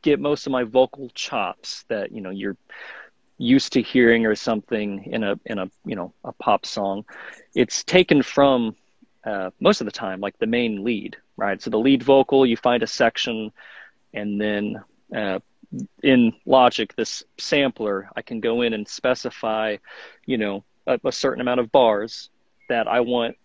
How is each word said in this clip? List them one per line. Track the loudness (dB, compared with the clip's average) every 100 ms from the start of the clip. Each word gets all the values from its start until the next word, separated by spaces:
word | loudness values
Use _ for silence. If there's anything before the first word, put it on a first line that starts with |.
get | 2 2
most | 0 -2 -2
of |
my | -2
vocal | 0 2 2 -2 -14
chops | -10 -6 -4 -4 -6 -14 -16 _
that, | -6 -6
you | -10
know, | -10
you're | -8 -8 -8 _ -20 -18 -20 -20 _ _ _
used | 4 4 4
to | -2
hearing | 2 4 6 6 2
or |
something | 0 -2 -4 -4 -6 -4 -8
in | -8 -4
a, | -4 -4 -6
in | -8
a, | -8 _ -10
you | -8
know, | -10 _
a | -16
pop | -4 0 0 -2
song. | -6 -4 -4 -10 -20 -20 -20 _
It's | 0 0 0
taken | 2 2 4 2
from, | 2 4 4 4 0 -6 _ _ _ _
uh, | -8 -6 -8 _
most | 2 2
of | -4
the |
time, | -8 -8 -6
like, | -8 _
the | -2
main | 0 -2 -2
lead, | -4 -4 -6 -16 _ -6
right? | -4 -4
So | -2
the | 2
lead | 4 4
vocal, | 6 4 6 2
you | 2 2
find | 0 0
a | -2
section, | 0 0 0 -6 -6 -10 _ -20 -20 -20 _ _
and | -8 -6 -2
then, | -2 -2 -4 -8 -14 _ _ -6
uh, | -4 -4 _ _ -14 -12 -12 _
in | 4 6 4 0 2
Logic, | 6 6 2 -6
this | -4 -6 -8 _ -14
sampler, | -2 0 0 -2 -4 -4 -6
I | -14
can | -10 -4
go | -2 0
in | -2
and | -4 -8
specify, | -4 -2 -2 -6 -6 -4 -2 -2 -6 -10 -20 -20 _ -4
you | -2
know, | -2 -4 _ _ -4
a, | -2
a | -2
certain | -2 -4 -2
amount | -2 -2
of | 2
bars | 4 6 2 -4 -12 -20 _ _ _ -4
that | -2 0
I | 0
want | 0 -2 -2 -8